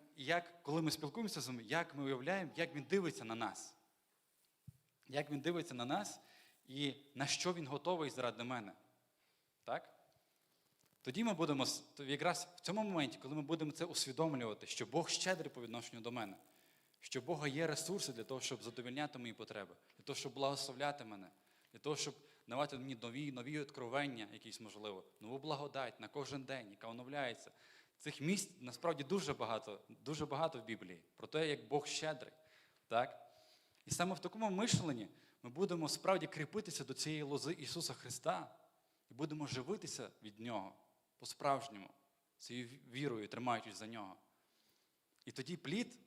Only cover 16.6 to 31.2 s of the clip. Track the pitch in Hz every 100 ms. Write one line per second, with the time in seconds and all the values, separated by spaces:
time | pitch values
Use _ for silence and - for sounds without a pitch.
16.6 | - _ _ _ - 131 123 156 147 139
17.6 | 165 147 - 190 - 113 110 131 - 120
18.6 | 110 117 123 131 151 135 120 110 107 110
19.6 | 92 85 - - - 135 143 131 139 135
20.6 | - 127 143 143 113 101 90 - _ _
21.6 | _ 113 - - 151 - - - - 123
22.6 | 143 131 135 120 117 127 147 127 123 151
23.6 | 139 - 120 135 143 120 101 110 110 98
24.6 | 107 101 104 92 - - 110 135 151 143
25.6 | 147 135 123 - 110 147 123 139 127 135
26.6 | 104 101 113 113 127 143 127 113 - -
27.6 | - - - - 151 - 147 196 - -
28.6 | 123 - 170 143 139 196 143 127 113 110
29.6 | - 101 - 113 113 151 147 143 160 131
30.6 | 113 107 92 87 - -